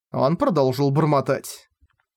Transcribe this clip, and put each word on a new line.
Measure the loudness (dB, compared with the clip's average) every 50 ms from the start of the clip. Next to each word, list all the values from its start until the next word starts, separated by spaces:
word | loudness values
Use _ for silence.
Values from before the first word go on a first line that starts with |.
| _ _
Он | -4 -2 0 0 0
продолжил | 0 0 0 2 2 2 2 0 0 0 0
бормотать. | 2 2 2 2 2 0 0 -2 -4 -4 -6 -12 -16 -18 -20 _ _ _ _ _ _ _ _ _ _